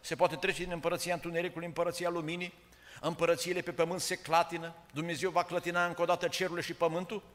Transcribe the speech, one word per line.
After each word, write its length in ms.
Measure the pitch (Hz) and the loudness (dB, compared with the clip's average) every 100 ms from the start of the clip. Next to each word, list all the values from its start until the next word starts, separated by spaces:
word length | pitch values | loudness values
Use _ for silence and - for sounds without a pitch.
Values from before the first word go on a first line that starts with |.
Se 140 | - 151 | -6 2
poate 200 | 170 156 | 2 4
trece 280 | 190 175 | 0 0
din 80 | 175 | -2
împărăția 420 | 170 156 170 170 | -2 0 0 -2
întunericului, 540 | 175 170 170 175 170 170 | -2 -2 -2 -2 -4 -6
împărăția 420 | 165 170 170 170 | 0 0 0 -2
luminii, 440 | 170 156 175 180 - - - - - | 0 -2 -4 -6 -10 -20 -20 -20 -6
împărățiile 600 | 151 170 165 170 175 175 | -4 2 4 4 2 -2
pe 100 | 170 | -2
pământ 300 | 175 165 180 | 0 2 2
se 140 | - 185 | -2 -4
clatină, 600 | - 165 170 170 165 170 - | 2 4 4 -2 -8 -12 -10
Dumnezeu 400 | 139 170 165 185 | -6 -4 -2 0
va 120 | 170 | 2
clătina 420 | 175 175 175 175 175 | 0 -2 0 0 0
încă 160 | 170 | 0
o 40 | 170 | 2
dată 220 | 175 175 | 2 2
cerurile 340 | - 185 170 | 0 -2 -2
și 120 | - | -4
pământul 500 | 170 170 165 180 208 - | 2 2 2 -4 -8 -8